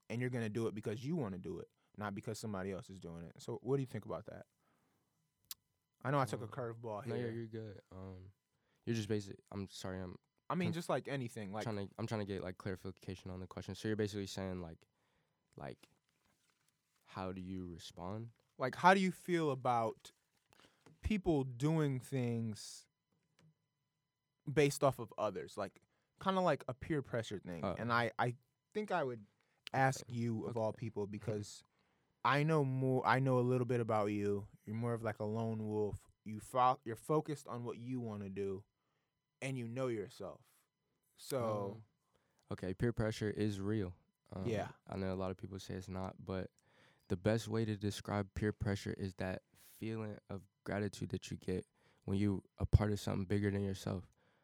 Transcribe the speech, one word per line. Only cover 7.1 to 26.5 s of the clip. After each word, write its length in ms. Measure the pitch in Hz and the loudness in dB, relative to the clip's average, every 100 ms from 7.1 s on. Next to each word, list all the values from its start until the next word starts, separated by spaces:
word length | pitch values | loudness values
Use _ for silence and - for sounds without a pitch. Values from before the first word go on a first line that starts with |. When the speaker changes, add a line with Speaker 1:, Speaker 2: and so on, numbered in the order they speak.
| 113 | -4
Speaker 1:
here. 120 | 120 | -4
Speaker 2:
yeah, 40 | |
you're 140 | 117 113 | -6 -8
good. 320 | 110 110 98 _ | -8 -10 -14 _
Um, 400 | 92 95 92 95 _ _ _ _ _ - | -12 -12 -12 -16 _ _ _ _ _ -2
you're 100 | 117 | -2
just 120 | 104 | 0
basic-, 320 | 107 98 - - | -2 -4 -16 -10
I'm 160 | 101 95 | -8 -8
sorry, 320 | - 95 92 | -8 -8 -6
I'm 160 | 90 85 _ _ - | -8 -12 _ _ -6
Speaker 1:
I 60 | 160 | -2
mean, 120 | 175 | 0
Speaker 2:
conf-, 80 | 165 | -2
Speaker 1:
just, 140 | 170 | 0
like, 180 | 147 - | -2 -2
anything, 460 | 135 120 113 101 | -6 -6 -8 -8
like 100 | 107 | -6
Speaker 2:
trying 140 | 110 101 | -4 -4
to, 100 | 98 - | -6 -6
I'm 80 | 113 | -4
trying 140 | 110 | -2
to 60 | 101 | -2
get, 180 | 95 | -4
like, 140 | 90 92 | -4 -6
clarification 760 | 104 92 95 - - 92 95 | -6 -6 -8 -12 -10 -10 -8
on 80 | 92 | -10
the 80 | 92 | -8
question. 260 | - 92 | -10 -8
So 140 | 95 110 | -6 -2
you're 80 | 104 | 0
basically 320 | 104 101 98 | 0 0 -6
saying, 340 | - 95 92 | -4 -4 -6
like, 180 | 82 82 _ _ _ _ _ _ _ - | -8 -14 _ _ _ _ _ _ _ -14
like, 220 | 69 - - _ _ _ _ _ _ _ _ _ _ _ _ | -12 -14 -20 _ _ _ _ _ _ _ _ _ _ _ _
how 260 | 101 92 | -8 -6
do 100 | 95 | -6
you 280 | 92 92 90 | -6 -6 -6
respond? 580 | 82 - - 90 107 117 _ _ - | -10 -14 -10 -6 -6 -8 _ _ -4
Speaker 1:
Like, 180 | 127 - | -4 6
how 180 | 175 | 8
do 60 | 196 | 10
you 140 | 190 | 6
feel 380 | - - 170 156 | 0 -2 2 2
about 600 | 131 127 120 113 - - _ _ _ _ _ - _ - - | 2 4 4 4 -2 -14 _ _ _ _ _ -20 _ -20 -8
people 420 | - 214 180 151 131 | 0 0 4 2 2
doing 560 | 120 147 160 147 131 | 0 2 4 4 0
things 840 | - 135 120 117 113 104 - - - _ _ _ _ _ 160 _ _ _ _ _ _ _ _ _ - | -2 -2 0 0 -2 -4 -10 -16 -20 _ _ _ _ _ -20 _ _ _ _ _ _ _ _ _ -2
based 320 | 143 143 - | 4 4 6
off 160 | 139 123 | 4 4
of 140 | 113 - | -6 0
others? 380 | 107 92 71 - | 0 0 -8 -4
Like, 260 | 98 - _ _ _ _ | -6 -6 _ _ _ _
kinda 200 | 190 190 | 0 4
like 240 | 180 | 4